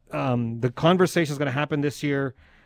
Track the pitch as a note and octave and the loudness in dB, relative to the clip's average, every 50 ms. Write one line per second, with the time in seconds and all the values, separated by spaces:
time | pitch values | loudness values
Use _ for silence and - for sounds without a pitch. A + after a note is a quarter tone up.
0 | _ _ - D3+ C#3+ C3 B2 A#2+ A#2 A2+ A#2 A#2 A#2+ B2+ - - D#3 E3 F#3 F3+ | _ _ -6 -2 0 0 0 0 0 -2 -4 -2 -2 -2 -2 2 4 4 6 6
1 | F#3 E3+ - F3 E3 C#3 D3 C#3 D3 C#3 B2+ C#3+ D3+ D3 D#3 D3 C#3+ D3 - - | 4 2 2 0 0 0 -2 -4 -4 -4 -2 -4 -2 -2 -2 -2 -2 -2 -4 -4
2 | - C#3+ C#3 C#3 C#3 C3+ - - _ _ _ _ _ | -4 -2 -2 -2 -2 -4 -6 -10 _ _ _ _ _